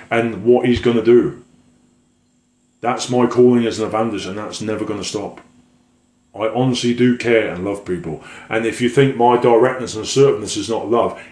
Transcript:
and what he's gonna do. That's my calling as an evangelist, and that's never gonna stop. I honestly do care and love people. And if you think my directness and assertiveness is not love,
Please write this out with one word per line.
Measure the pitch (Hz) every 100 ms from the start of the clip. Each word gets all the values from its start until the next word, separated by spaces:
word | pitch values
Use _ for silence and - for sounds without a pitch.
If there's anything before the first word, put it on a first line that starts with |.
| -
and | 117 113 98
what | 113 123 123
he's | 120
gonna | 123 117
do. | 113 120 98 - - _ _ _ _ _ _ _ _ _ _ _ _ -
That's | 117 120 -
my | 123 120
calling | 123 123 120 113
as | 101
an | 107
evangelist, | 107 113 101 92
and | 104
that's | 107 -
never | 107 104
gonna | 107 104
stop. | 92 107 95 - _ _ _ _ _ _ _ _ _ 101
I | 110
honestly | 117 131 120 120
do | 120 127 120
care | 113 117 101
and | 87
love | 98 98
people. | - 90 80 73 - - -
And | 113
if | 117 -
you | 120
think | 139 135 117
my | 120 120
directness | 127 117 127 127 110
and | 107
assertiveness | 95 135 139 107 104 107
is | 98
not | 110 101
love, | 117 95 - -